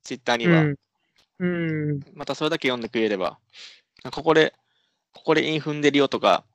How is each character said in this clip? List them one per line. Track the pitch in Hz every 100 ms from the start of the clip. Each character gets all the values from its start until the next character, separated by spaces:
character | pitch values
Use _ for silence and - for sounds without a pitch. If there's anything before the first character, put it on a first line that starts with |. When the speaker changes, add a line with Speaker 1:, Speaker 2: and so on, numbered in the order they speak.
Speaker 1:
Twitter | - 131 - 120
に | 120
は。 | 165
Speaker 2:
う |
ん。 | 151 139 _ _ _ _ _ _
う | 180 175 165 156 151
ん。 | 143 -
Speaker 1:
ま | -
た | 139
そ | 135
れ | 156
だ | 160
け | 135
読 | 123
ん |
で | 113
く | 117
れ | 110
れ | 101
ば。 | 90 - _ - - - _ _ 123
こ | 143
こ | 160
で、 | 156 151 _ _ _ _ _ _
こ | -
こ | -
で | 156 143
韻 | 156
踏 | 147
ん | 151
で | 147
る | 139
よ | 135
と | 113
か | 101 87 _